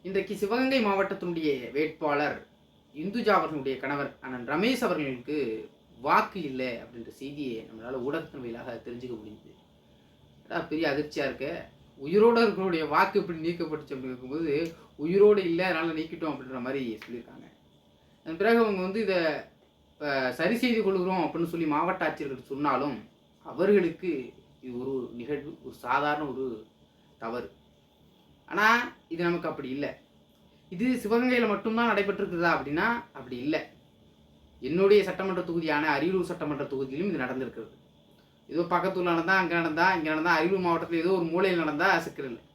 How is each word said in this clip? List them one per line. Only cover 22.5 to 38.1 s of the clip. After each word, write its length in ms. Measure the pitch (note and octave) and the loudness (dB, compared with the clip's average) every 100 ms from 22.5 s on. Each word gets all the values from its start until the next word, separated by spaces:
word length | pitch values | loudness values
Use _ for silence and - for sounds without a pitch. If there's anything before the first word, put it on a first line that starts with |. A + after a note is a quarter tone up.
| C#3 D3 B2+ C#3+ A2+ - _ _ _ | -2 0 2 0 -4 -12 _ _ _
அவர்களுக்கு 880 | D3+ B2 G3 G3+ E3+ E3 F#3 C#3+ A#2 - - - | -14 -2 4 4 4 -2 -6 -6 -8 -16 -20 -18
இது 180 | B2+ B2 | -12 -8
ஒரு 300 | C3 C3+ A#2 | -4 -4 -6
நிகழ்வு, 440 | A#2+ A#2+ C#3+ C#3+ E3+ | -10 -6 -6 -8 -16
ஒரு 120 | C3 - | -18 -12
சாதாரண 500 | B2 C3+ D3 D3 D3 | -2 0 2 0 -2
ஒரு 400 | B2+ C3 G#2+ - _ _ _ _ _ | -4 -6 -6 -14 _ _ _ _ _
தவறு. 320 | A2+ A#2+ - - _ _ _ _ _ _ _ _ - | -8 -8 -10 -16 _ _ _ _ _ _ _ _ -6
ஆனா 480 | G3+ G#3+ A#3+ B3+ - _ | 4 6 4 0 -12 _
இது 160 | E3 | -2
நமக்கு 240 | F3 E3+ E3 | 0 0 -4
அப்படி 220 | D3 C3 | -6 -6
இல்லை. 200 | C3+ C3+ - _ _ _ _ _ _ _ | -4 -6 -8 _ _ _ _ _ _ _
இது 160 | F3+ B3 B3 | -2 0 0
சிவகங்கையில 440 | G#3 A#3 B3+ B3 A3 | 2 2 4 4 2
மட்டும்தான் 480 | G3+ A3+ A3+ A#3 G3+ | 2 0 2 2 2
நடைபெற்றிருக்குதா 560 | G3 G3 G3 E3+ E3+ D3+ | 2 -2 -2 2 2 2
அப்படின்னா 300 | C#3 D#3 G#3+ A#3 - | 0 0 0 0 -6
அப்படி 240 | - B2 B2 | -16 -12 -6
இல்லை. 220 | C#3 D#3+ - - _ _ - _ _ _ - - | -2 -2 -4 -18 _ _ -20 _ _ _ -20 -10
என்னுடைய 420 | B2+ E3+ G3 G#3 | -2 2 8 8
சட்டமன்ற 380 | F3+ - F#3+ F#3 | 6 -2 -2 -2
தொகுதியான 580 | E3+ E3+ D#3+ D3 D#3 C#3+ | -2 -2 0 2 2 2
அரியலூர் 240 | D#3+ F#3+ | 2 0
சட்டமன்ற 400 | E3+ - D3+ C#3+ | -2 -4 -4 -4
தொகுதியிலும் 460 | C#3 C3+ C3 D3+ G3 | -4 -4 -4 -2 -2
இது 80 | D#3 | -2
நடந்திருக்கிறது. 580 | B2+ B2+ A#2 - G#2+ - _ _ _ | -4 -4 -6 -10 -16 -18 _ _ _